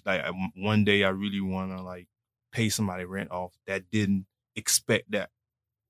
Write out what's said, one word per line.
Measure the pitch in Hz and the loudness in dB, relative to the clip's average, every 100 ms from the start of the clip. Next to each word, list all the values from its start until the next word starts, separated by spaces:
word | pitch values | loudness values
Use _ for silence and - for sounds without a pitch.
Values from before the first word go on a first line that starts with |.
like, | 101 92 76 | -2 -2 -2
um, | 92 90 92 | -4 -6 -2
one | 101 107 | 2 4
day | 104 101 | 6 6
I | 95 | 4
really | 95 101 98 | 2 -2 -2
wanna, | 95 92 95 92 | -2 -4 -4 -8
like, | 92 90 90 _ _ _ _ | -10 -14 -16 _ _ _ _
pay | 120 110 | 0 0
somebody | - 101 90 | 2 -2 -2
rent | 90 98 - | -6 -6 -6
off | 90 90 - - | -6 -8 -12 -6
that | 98 95 | -6 -2
didn't | 110 101 98 95 _ _ 113 | 0 2 2 -2 _ _ -8
expect | - - - 107 - | -2 0 2 0 0
that, | 104 - _ _ _ _ _ | -4 -4 _ _ _ _ _